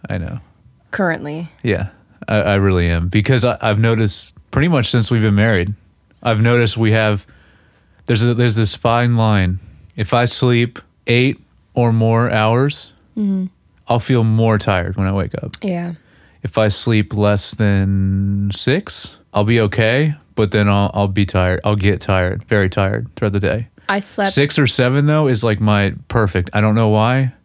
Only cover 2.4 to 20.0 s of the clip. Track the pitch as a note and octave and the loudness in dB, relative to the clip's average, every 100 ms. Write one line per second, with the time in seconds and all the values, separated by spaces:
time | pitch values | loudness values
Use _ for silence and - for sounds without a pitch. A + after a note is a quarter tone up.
2.4 | D#2+ G2+ G2 F2+ F2 E2+ F2 G#2+ G2+ C3 | 2 2 2 2 0 0 0 -2 2 2
3.4 | A#2+ - A#2 G#2 A#2 A2+ G#2+ - - - | 0 -2 -2 0 2 2 0 -2 -10 -20
4.4 | _ - D#3+ D3+ A#2 B2 G#2+ A#2+ G#2+ G2+ | _ -2 0 0 0 0 0 0 2 2
5.4 | A2 G2+ F2 G#2 _ _ _ _ A#2+ A2 | 2 2 -2 -6 _ _ _ _ -2 2
6.4 | A#2 A#2+ A2+ A2 A2+ A2 G#2+ G2+ - - | 2 2 2 0 0 2 2 0 -6 -20
7.4 | _ _ _ _ _ _ - A#2 A#2+ A#2 | _ _ _ _ _ _ -2 0 2 2
8.4 | A#2+ A2 G#2+ - A#2+ A#2 A#2+ A#2 A2 G#2 | 0 2 -2 0 0 2 2 2 2 2
9.4 | F#2 F#2 - - - - A2 - A#2+ - | 0 -2 -10 -20 -20 -8 0 2 2 0
10.4 | B2+ A#2+ A#2+ - - _ - A#2+ C3 - | 2 2 0 -4 -20 _ -2 2 2 -2
11.4 | _ _ _ - A#2+ A2+ A2+ A2+ A#2+ A2 | _ _ _ -2 0 2 2 2 0 2
12.4 | A2 A#2 C#3 - - _ _ - G3+ F#3+ | 2 2 0 -4 -14 _ _ -6 -4 -2
13.4 | F#3 _ _ _ - A#2 - B2 A2 A2 | -6 _ _ _ -4 -4 0 2 2 2
14.4 | A2+ G#2+ - F#2 F2 F#2 F#2+ G2 F2+ - | 2 2 0 -2 -2 -4 -2 -2 -4 -6
15.4 | - - G3+ F3 F3 E3 _ _ _ _ | -10 -8 -6 -6 -6 -12 _ _ _ _
16.4 | - - G#2+ - - A2 G#2 G#2 G#2 G2+ | -6 0 0 0 0 0 0 0 0 0
17.4 | - - G#2 G2 G2 G2 F#2+ G2 G2 G2+ | -4 -2 0 0 0 0 0 0 -2 -2
18.4 | G2+ F#2+ - D#3 - - - - _ G#2 | -2 -2 -2 -2 -2 -14 -16 -20 _ -2
19.4 | G#2 A#2 G#2 - A2 B2+ | 2 2 2 2 2 2